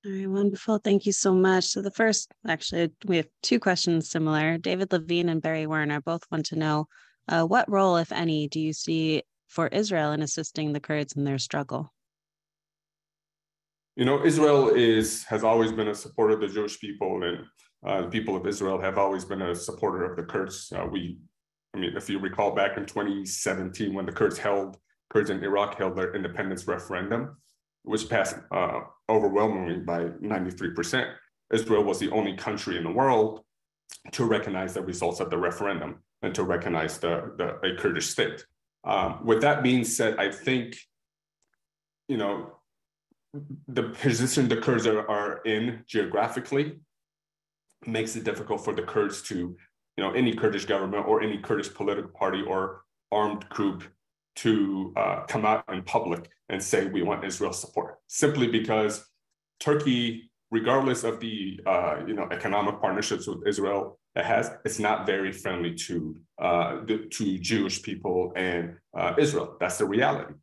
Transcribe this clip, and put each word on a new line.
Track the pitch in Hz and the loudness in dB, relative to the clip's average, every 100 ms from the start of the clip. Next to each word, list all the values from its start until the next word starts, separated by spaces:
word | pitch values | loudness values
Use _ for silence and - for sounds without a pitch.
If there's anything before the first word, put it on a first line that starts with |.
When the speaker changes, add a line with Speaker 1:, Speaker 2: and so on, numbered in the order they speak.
| 208 | -6
Speaker 1:
All | |
right, | 190 196 | -6 -2
wonderful. | 196 202 196 - 214 | 2 2 2 0 0
Thank | 208 196 208 | 4 4 4
you | |
so | 196 196 | 2 4
much. | 185 185 185 | 6 6 4
So | 180 196 | 2 -2
the | 196 | -4
first, | - 226 214 - _ - | 2 2 2 -2 _ -4
actually, | 160 - 170 170 _ - | -4 -2 0 0 _ 0
we | 175 | 0
have | 156 _ | 0 _
two | - 240 | 2 4
questions | 196 180 - 165 - | 4 2 2 2 0
similar. | 170 156 151 156 165 | 0 2 2 2 0
David | 180 185 190 | 0 -2 0
Levine | 180 160 175 175 | 0 0 0 2
and | 160 | 0
Barry | 160 160 156 | 0 -2 0
Werner | 156 151 147 | 0 0 -2
both | 151 165 - | -4 -6 -4
want | 160 151 | -4 -4
to | 160 | -2
know, | 156 151 156 - - _ - | 2 2 0 -10 -20 _ 0
uh, | 165 | 2
what | 165 233 - | 4 2 4
role, | 202 190 170 | 4 4 4
if | 165 | 2
any, | - 165 156 147 | -2 0 0 -2
do | 160 | -2
you | 156 | -2
see | 151 - 160 160 156 - _ _ | -4 -2 0 2 0 -2 _ _
for | - 165 | -2 0
Israel | - 214 175 151 | 0 0 0 0
in | 151 | 0
assisting | 151 - 156 - 151 | -2 -4 -6 -4 -2
the | 147 | -4
Kurds | - 151 143 | -2 -2 -2
in | 143 | -2
their | 143 135 | -2 -2
struggle? | - 151 135 131 151 _ _ _ _ _ _ _ _ _ _ _ _ _ _ _ _ _ _ _ _ - | -2 -4 -4 -6 -8 _ _ _ _ _ _ _ _ _ _ _ _ _ _ _ _ _ _ _ _ 0
Speaker 2:
You | |
know, | 123 143 | 2 4
Israel | 165 156 151 143 123 | 4 6 8 8 8
is, | 110 117 110 107 - | 6 6 6 2 -4
has | - 104 | -4 0
always | 110 113 113 | 4 4 4
been | 110 107 | 2 -2
a | |
supporter | 101 - - 110 | -4 -8 2 4
of | 107 | 4
the | 101 | 0
Jewish | 104 104 - | -4 -6 -6
people, | 104 101 98 95 | -12 -6 -4 -2
and, | 87 87 - _ _ _ - | -2 -4 -10 _ _ _ -2
uh, | 98 | -2
the | 90 | 0
people | 107 107 95 | -2 -2 -2
of | 92 | -2
Israel | 101 95 95 | -2 -2 0
have | 95 95 | 0 2
always | 98 95 | 2 0
been | 92 95 | -4 -4
a | 90 | -4
supporter | 87 - - 104 90 | -4 -6 -4 -2 0
of | 90 85 | -4 -4
the | |
Kurds. | 85 101 95 - - 90 | -6 -4 -4 -8 -10 -6
Uh, | 85 | -4
we, | 98 87 87 - _ _ _ _ | -4 -6 -10 -18 _ _ _ _
I | 98 | -6
mean, | 92 98 | -4 -4
if | - | -6
you | 98 | -4
recall | 98 95 101 | -4 0 0
back | 98 98 - | 2 0 0
in | |
twenty | 101 104 98 101 | -6 -4 -4 -4
seventeen, | 95 - 101 92 92 - 104 | -6 -4 -2 -2 -4 -4 -4
when | 95 | -2
the | 92 | -6
Kurds | 92 104 92 | 2 2 2
held, | 104 98 95 - _ _ _ | 0 0 -2 -10 _ _ _
Kurds | 110 101 | 0 2
in | 98 | -2
Iraq | 98 101 101 - | 0 2 2 0
held | 95 92 | -2 0
their | 90 | -2
independence | 101 90 85 98 92 - | -2 -6 -4 -4 -4 -4
referendum, | 85 - 92 98 117 139 - _ _ _ _ | -4 -4 -6 -2 -2 -4 -12 _ _ _ _
which | - 107 - | -4 -4 0
passed, | 113 95 - - | 0 0 -4 -4
uh, | 95 87 - - - - | -2 0 -2 -8 -12 2
overwhelmingly | 110 98 101 110 95 87 87 | 4 4 4 4 2 -2 -4
by | 85 85 85 85 | -2 -2 -2 -6
ninety-three | 104 98 90 - 90 | -4 -2 -4 -4 -6
percent, | 85 85 127 120 - _ _ _ | -4 -2 -2 -2 -8 _ _ _
Israel | 113 113 107 | 0 4 4
was | 101 92 | 4 2
the | 98 | 0
only | 107 98 | 2 0
country | 95 - 104 - 87 | -2 -6 -4 -4 -2
in | |
the | 82 | 0
world | 104 135 117 110 - _ _ _ _ _ - - | 2 4 6 4 0 _ _ _ _ _ -20 -14
to | - | -2
recognize | 117 104 104 95 92 | 2 2 0 -4 -4
the | 95 | -4
results | 92 87 87 87 | -6 -2 -2 -2
of | 90 | -2
the | 85 | 0
referendum | 87 - 101 87 80 - _ _ | 0 0 -2 -2 -6 -10 _ _
and | 101 | -4
to | 92 | -2
recognize | 92 87 98 82 78 - | 0 0 0 0 -2 -2
the, | 85 82 - - | -2 -2 -4 -4
the, | 90 - 95 | -4 -2 -4
a | - | 0
Kurdish | 101 85 - | 0 0 -4
state. | - 113 - - _ _ _ | -2 -2 -2 -16 _ _ _
Um, | - 98 95 98 113 | -2 0 0 -2 2
with | 110 | 4
that | 139 - | 6 4
being | 127 127 | 4 2
said, | 110 - 113 - | 2 0 0 2
I | 98 | -2
think, | - - 127 117 - - _ _ _ _ _ _ _ _ _ _ _ - | -2 -2 -2 -2 -12 -20 _ _ _ _ _ _ _ _ _ _ _ -6
you | 120 | -2
know, | 101 95 85 - _ _ _ _ _ _ _ 143 147 127 - | -2 -2 -8 -18 _ _ _ _ _ _ _ -16 -14 -14 -6
the | 127 | -4
position | 113 - 139 113 127 - 123 | -4 0 0 2 2 2 2
the | 113 | 2
Kurds | - 117 110 | 2 2 2
are, | 107 107 | 2 0
are | 104 104 - | -2 -2 -4
in | 110 107 117 113 - | -2 0 -2 -6 -4
geographically | 143 - 101 113 131 - 139 147 - _ _ _ _ _ _ _ _ _ _ - | -2 0 0 0 -2 -2 -2 -2 -6 _ _ _ _ _ _ _ _ _ _ -6
makes | 113 110 117 | -4 -2 -4
it | |
difficult | 110 - 107 104 | -4 -4 -4 -4
for | - | -2
the | 95 | -4
Kurds | - - 101 - | -2 0 0 -2
to, | - 90 87 90 _ _ _ - | -6 -6 -6 -8 _ _ _ -4
you | |
know, | 98 | -2
any | - 123 | 2 2
Kurdish | 110 110 98 | 4 0 0
government | 92 98 95 101 104 | 0 0 0 -2 2
or | 107 | 2
any | 107 104 | 2 -4
Kurdish | - 104 98 | -4 -4 -4
political | - 101 101 92 | -4 -2 -2 -6
party | - 95 95 | -2 -2 0
or | 101 95 95 - _ _ _ | -2 -2 -2 -8 _ _ _
armed | 104 104 104 - | 0 0 -2 -8
group | - 101 92 - _ _ _ _ - | -2 -2 -2 -12 _ _ _ _ -2
to, | 117 107 98 95 95 98 | 2 4 2 0 -4 0
uh, | 98 - - | 0 -2 -2
come | 113 | 0
out | 107 107 - | 2 2 -2
in | 92 | -8
public | 92 - 87 85 - _ - | -2 -2 0 -4 -6 _ -8
and | 95 | -6
say, | - - 98 | 0 0 0
"We | 95 | 0
want | 87 - | 0 -2
Israel's | 98 - 98 - | -4 -4 -4 -4
support," | - - - - _ | -6 -6 -6 -14 _
simply | - 147 143 120 | 2 2 4 2
because | 113 113 110 107 - - _ _ _ _ _ | 2 2 2 2 -2 -12 _ _ _ _ _
Turkey, | - 147 139 123 120 113 - _ _ | 0 2 2 2 0 -4 -12 _ _
regardless | 113 110 135 135 123 | 0 2 2 2 0
of | 113 110 | -2 -4
the, | 113 107 95 95 98 | -6 -6 -8 -4 0
uh, | 90 85 76 85 | 2 2 -2 -4
you | |
know, | 82 85 | -4 -4
economic | 85 - 101 101 101 | -4 -2 0 0 -2
partnerships | 101 95 104 95 - | -2 -2 -2 -4 -6
with | 82 95 | -4 -2
Israel | 101 98 101 - - _ - | 0 0 -2 -4 -12 _ -4
it | |
has, | - 110 127 - | 0 0 0 -6
it's | - 110 | -8 -2
not | 104 104 95 | 0 2 0
very | 95 98 | 0 -2
friendly | 98 101 90 85 | -4 -6 -4 -4
to, | 85 - 87 80 80 _ - | -6 -6 -4 -6 -10 _ -4
uh, | 87 87 85 - | 2 2 2 -4
the, | 113 107 - | -4 -4 -4
to | - 107 92 | -4 -2 -2
Jewish | 90 110 95 - | 0 0 0 -2
people | - 95 101 90 90 90 | -6 -6 0 0 0 -2
and, | 92 87 85 - _ 90 | -2 0 -4 -10 _ -2
uh, | 90 85 | 0 4
Israel. | 147 - - - | 4 2 -4 -4
That's | 90 - | -4 0
the | 98 | 0
reality. | 104 139 - - - | 4 2 0 -6 -14